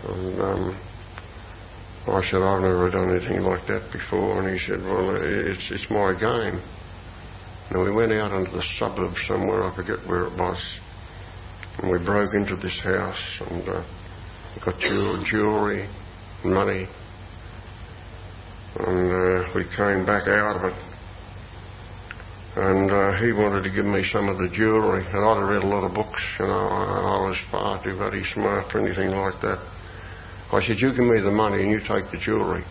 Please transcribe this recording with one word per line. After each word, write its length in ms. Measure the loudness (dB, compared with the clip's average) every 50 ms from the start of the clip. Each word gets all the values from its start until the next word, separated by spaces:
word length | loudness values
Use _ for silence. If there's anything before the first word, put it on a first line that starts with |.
| -4 -4
And, 320 | -4 -2 -2 -2 -2 0
um, 340 | 0 0 2 0 0 -2 -4 -6 -10 -12 -14 -14 -14 -12 -12 -14 -14 -12 -14 -14 -14 -14 -14 -14 -16 -16 -16 -16 -16 -14 -14 -6 -2 2
I 140 | 2 2
said, 180 | 2 2 2 4
"I've 220 | 4 4 4 4
never 260 | 4 4 4 6 4 4
done 220 | 4 2 2 4
anything 340 | 2 2 2 0 0 2 2
like 220 | 2 0 0 0
that 260 | -2 -2 -4 -4 -6
before." 480 | -8 -8 -6 -2 0 0 2 2 2 0
And 80 | 0 0
he 100 | 0 -2
said, 240 | -2 -2 -4 -4
"Well, 280 | -2 -2 0 2 2 2
it's, 600 | 2 0 0 0 0 0 0 -2 -2 -4 -6 -6
it's 200 | -6 -6 -4 -2
my 240 | 0 2 4 2 2
game." 440 | 2 2 2 2 2 0 -2 -4 -6 -8 -10 -14 -14 -14 -14 -14 -14 -14 -14 -14 -14 -14 -14 -14 -14 -14 -14 -16 -14 -10 -2
And 140 | 0 2
we 80 | 2 4
went 220 | 4 4 4 4
out 200 | 4 2 2 0
into 200 | 0 0 0 0
the 100 | -2 -4
suburbs 640 | -2 -2 -2 -2 -2 -2 0 -2 -2 -2 -2 -4 -2
somewhere, 380 | 0 0 0 2 2 2 2 0
I 60 | 0
forget 280 | -2 -4 -4 -4 -4 -4 -2
where 160 | -2 0 0
it 100 | 0 -2
was, 480 | -2 -2 0 0 0 -4 -6 -8 -8 -10 -12 -14 -16 -16 -16 -16 -14 -14 -14 -14 -14 -14 -14 -14 -14 -14 -14 -12 -8 -4
and 120 | 0 2
we 80 | 2 2
broke 340 | 2 2 2 2 2 2
into 240 | 2 0 0 0 -2
this 240 | -4 -4 -4 -4 -2
house 600 | 0 0 0 2 0 -2 -4 -6 -8 -8 -8 -8 -6 -6
and, 180 | -6 -4 -4 -2
uh, 140 | -4 -4 -4 -8 -12 -14 -14 -14 -14 -14 -14 -14 -14 -14 -14 -14 -12 -4 -4
got 140 | -4 -2 0
jew-, 440 | 0 0 2 2 2 2 0 0 0
jewellery, 600 | 2 2 4 4 4 4 4 4 2 2 0 -4 -6 -8 -12 -12 -14 -14 -14 -14 -14 -14 -4
money, 440 | 0 4 4 6 6 4 2 0 -4 -6 -10 -14 -16 -16 -16 -16 -16 -16 -14 -14 -14 -14 -14 -14 -14 -14 -14 -14 -14 -14 -14 -14 -14 -14 -14 -14 -14 -14 -14 -14 -14 -14 -14 -14 -14 -10 -4 -2
and, 320 | 0 2 4 4 4 4
uh, 340 | 4 4 4 4 4 4 2 0 0
we 100 | -2 -2
came 400 | -2 0 2 2 4 4 4 4
back 240 | 4 2 2 4 4
out 280 | 4 4 4 4 0
of 80 | 0 0
it. 100 | -2 -2 -4 -10 -12 -14 -14 -14 -14 -14 -14 -14 -14 -14 -14 -14 -14 -14 -14 -14 -14 -14 -14 -14 -14 -14 -14 -12 -12 -12 -12 -12 -14 -14 -14 -14 -6 -2
And, 340 | 2 4 4 6 6 6 6
uh, 220 | 6 6 6 4 4
he 180 | 4 2 2
wanted 320 | 4 4 4 4 4 2 0
to 60 | 0
give 160 | 0 2 2
me 180 | 4 4 2 2
some 240 | 2 2 2 2 2
of 100 | 2 2
the 100 | 0 0
jewellery, 560 | 2 4 4 6 6 6 6 4 4 2 0 0
and 120 | 0 4 6
I'd 180 | 6 6 4
read 220 | 4 2 2 2 2
a 20 |
lot 160 | 2 2 2
of 100 | 2 0
books, 300 | 0 -2 -2 -2 -2 -6 -4 -4 -2 -2
you 80 | 0
know, 220 | 0 2 2 2 2
I, 480 | 2 0 0 0 0 0 2 2 2
I 120 | 2 2 0
was 80 | -2
far 420 | -4 -6 -4 -4 -2 -2 -2 -2 -2
too 180 | -4 -4 -4
bloody 260 | -2 -2 -2 -2 -2
smart 480 | -4 -4 -2 0 2 2 2 2 -2 0
for 80 | 0 0
anything 320 | 0 2 0 0 0 0
like 300 | 0 0 0 -2 -2 -2
that. 180 | -2 -2 -2 -2 -6 -10 -12 -12 -12 -12 -12 -12 -12 -12 -12 -12 -12 -14 -14 -14 -6 0
I 80 | 2 2
said, 200 | 2 2 2 4
"You 120 | 2 2
give 120 | 4 4 6
me 140 | 6 6 6
the 140 | 6 4
money 300 | 4 4 4 4 4 2
and 80 | 4 4
you 80 | 2 2
take 300 | 2 0 0 0 0 -2
the 80 | -8 -4
jewellery." 440 | 0 0 2 2 2 2 0 -2 -4 -8